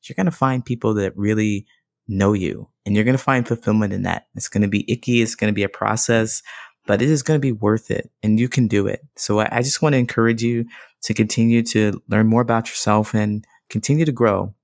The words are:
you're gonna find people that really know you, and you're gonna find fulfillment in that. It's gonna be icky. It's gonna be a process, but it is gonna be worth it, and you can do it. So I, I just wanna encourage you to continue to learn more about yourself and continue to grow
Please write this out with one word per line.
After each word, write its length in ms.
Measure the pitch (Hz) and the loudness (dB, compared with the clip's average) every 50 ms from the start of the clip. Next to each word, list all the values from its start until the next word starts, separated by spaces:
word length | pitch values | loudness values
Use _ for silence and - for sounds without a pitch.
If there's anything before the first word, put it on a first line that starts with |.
| _ | _
you're 120 | - - | -12 -6
gonna 160 | - 190 180 | -2 -2 -2
find 340 | 160 - 135 131 131 127 120 | 0 0 0 0 0 -2 -4
people 300 | - 123 117 - 113 110 | -4 -6 -2 0 0 0
that 220 | 104 98 92 - 95 | 0 -2 -2 -4 -2
really 480 | 101 104 110 107 107 107 101 101 104 _ _ _ _ _ _ _ _ - | 0 0 0 2 0 0 -2 -4 -6 _ _ _ _ _ _ _ _ -6
know 240 | 98 95 98 98 107 | -2 2 4 4 4
you, 360 | 98 92 73 - - 53 _ _ _ _ | 2 0 -4 -6 -8 -12 _ _ _ _
and 80 | 101 101 | 0 0
you're 100 | 104 107 | 2 2
gonna 140 | 120 131 131 | 2 2 2
find 280 | - - 135 127 120 | 2 0 0 0 0
fulfillment 460 | - 120 113 - - 107 107 107 101 98 | -2 -4 -4 0 0 2 2 2 0 -2
in 100 | 98 95 | -4 -2
that. 240 | 95 90 - _ _ _ | -4 -4 -4 _ _ _
It's 140 | - - - | -10 -10 -4
gonna 200 | - 101 104 101 | 0 0 0 2
be 220 | 98 101 - - | 0 -2 -2 -2
icky. 300 | - 120 - - 123 117 | -4 -4 -2 0 0 2
It's 140 | 113 110 - | 0 0 -2
gonna 180 | - - 107 104 | -2 -2 0 0
be 100 | 101 101 | 0 -2
a 60 | 98 | -4
process, 760 | - - 107 107 107 110 - - 117 113 110 110 - - _ - - - - - _ _ _ | -2 -4 -2 -2 0 -2 0 2 2 2 2 0 -4 -8 _ -14 -20 -20 -20 -20 _ _ _
but 160 | - - 98 117 | -2 0 2 2
it 80 | 143 | 2
is 120 | 156 143 131 | 0 0 2
gonna 160 | - 156 151 | 0 0 2
be 140 | 139 135 117 | 2 0 -2
worth 380 | 104 107 104 110 110 - - | 0 0 0 0 0 -2 -4
it, 200 | - - - - _ _ - | -6 -6 -6 -10 _ _ 0
and 180 | 110 107 110 | 2 2 2
you 80 | 120 123 | 2 2
can 200 | - - 123 104 | 2 2 2 2
do 180 | 110 104 98 | 2 0 0
it. 140 | 101 104 - - - _ | 0 -4 -6 -10 -16 _
So 240 | - - - 110 104 | -10 -4 0 2 0
I, 80 | 107 - - | 0 0 -2
I 100 | 117 123 | -4 -2
just 200 | 135 - - - | -2 -2 0 0
wanna 160 | 156 143 131 | 2 2 2
encourage 440 | 123 120 - - 113 113 113 113 117 | 0 0 0 0 2 2 2 0 0
you 240 | 120 120 117 117 117 - - - _ _ _ - | -2 -2 -2 -4 -6 -10 -20 -20 _ _ _ -6
to 100 | - 110 | -6 -2
continue 500 | - 110 104 - - 117 117 117 117 117 | 0 0 0 2 2 2 4 4 2 2
to 380 | 117 - 107 107 104 101 - _ - | 2 0 0 2 2 0 -4 _ -2
learn 180 | 104 107 110 | 0 2 4
more 160 | 110 113 117 123 | 4 4 2 2
about 260 | 117 117 113 113 - | 2 0 -2 -2 -4
yourself 460 | - - - 107 104 107 107 - - | -8 -6 0 2 2 2 2 0 0
and 300 | 110 107 104 104 107 107 _ _ _ _ _ | -2 0 0 -2 -6 -8 _ _ _ _ _
continue 380 | - 110 - - 143 151 165 | -6 -6 0 0 2 2 2
to 60 | 156 135 | 0 0
grow 420 | 113 120 110 101 95 98 98 101 _ | 2 2 2 2 2 -2 -4 -8 _